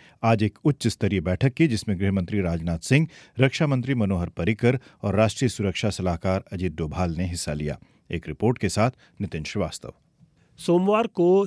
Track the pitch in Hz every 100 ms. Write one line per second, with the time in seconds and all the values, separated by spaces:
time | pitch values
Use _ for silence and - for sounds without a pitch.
0 | - _ 113 110 107 - 156 139 117 -
1 | 101 95 82 90 135 - 165 110 - 92
2 | 98 98 87 104 90 85 82 82 - 131
3 | 160 - - - 131 - 156 131 123 131
4 | 101 92 85 - 87 113 120 127 - _
5 | 104 95 110 - 127 - 98 - 110 -
6 | 92 85 95 85 - 95 90 80 80 73
7 | 90 80 90 85 - 73 76 69 _ _
8 | - 87 80 73 110 127 98 123 120 -
9 | _ - 98 82 76 104 82 - - -
10 | _ _ _ _ _ - - 175 190 214
11 | 233 - 175 190